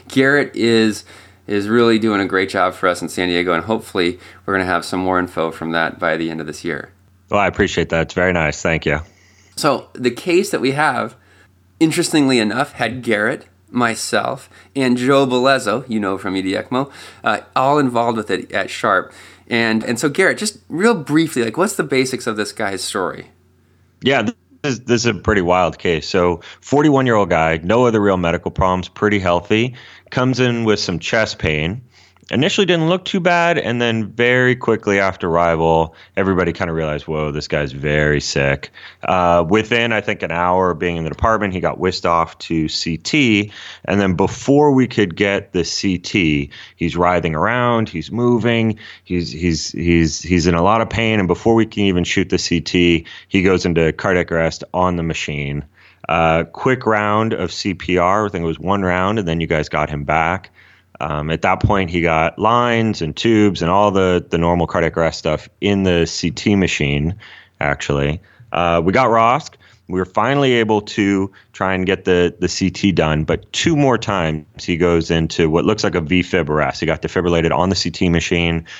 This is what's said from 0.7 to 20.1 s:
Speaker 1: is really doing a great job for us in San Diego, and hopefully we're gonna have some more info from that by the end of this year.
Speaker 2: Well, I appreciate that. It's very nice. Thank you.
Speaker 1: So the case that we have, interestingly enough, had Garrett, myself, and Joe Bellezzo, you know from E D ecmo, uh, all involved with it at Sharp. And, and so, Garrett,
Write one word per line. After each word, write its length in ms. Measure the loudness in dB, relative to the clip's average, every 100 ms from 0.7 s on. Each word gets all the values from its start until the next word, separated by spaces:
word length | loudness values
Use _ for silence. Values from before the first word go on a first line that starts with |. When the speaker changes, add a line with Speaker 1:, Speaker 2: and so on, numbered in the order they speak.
| 4 2 -2 -12 -20 -20 _ -4
Speaker 1:
is 200 | -4 0
really 320 | 2 4 4
doing 220 | 2 0
a 40 | 0
great 220 | 0 0
job 260 | 0 0 0
for 120 | -2
us 140 | -2
in 80 | -6
San 180 | -4 0
Diego, 240 | 0 0
and 140 | -2 -2
hopefully 540 | -4 -4 -2 -2 -2 -14 -14 -4
we're 80 |
gonna 100 | -2
have 220 | 0 -2 -2
some 160 | -4
more 180 | 0 0
info 320 | -2 -4 -4
from 200 | -4 -4
that 280 | -2 -2 -2
by 160 | -2 -2
the 160 | -4
end 80 | -6
of 80 | -10
this 160 | -10
year. 300 | -8 -8 -10 _ _ _ -4
Speaker 2:
Well, 120 | 0
I 80 | 0
appreciate 420 | 0 -2 0 -2
that. 140 | -2
It's 100 | -2
very 200 | 0 0
nice. 280 | 2 -2 -2
Thank 240 | -2 -2 -2
you. 140 | -4 -6 _ _ _ _ -4
Speaker 1:
So 340 | -2 -2 -6
the 180 | -4 -4
case 400 | -4 0 0 0
that 100 | -2
we 120 | -2
have, 420 | 0 0 0 -6 -10 _ _ _ _ _ 0
interestingly 580 | 0 0 0 2 4 2
enough, 360 | 2 -2 -4
had 280 | -4 -4 -4
Garrett, 460 | -2 0 0 -4 -10 _ _
myself, 760 | -2 -2 -2 -2 -2 -2 -6 -12 -20 -10 -2
and 200 | 0 0
Joe 300 | 4 4 4
Bellezzo, 640 | 2 2 2 0 -2 -2
you 100 | -4
know 200 | -2 -4
from 180 | -4 -4
E 60 |
D 80 | -2
ecmo, 400 | -4 -4 -4 -4 -10 -20 -6
uh, 160 | -2 -2 -4 0
all 240 | 2 2
involved 360 | 2 0 0 -2
with 140 | -4
it 220 | -6 -4
at 180 | -6 -6
Sharp. 420 | -2 0 0 -2 -16 -20 -20 -4
And, 360 | 0 0 0
and 160 | -2 -2
so, 80 |
Garrett, 300 | -2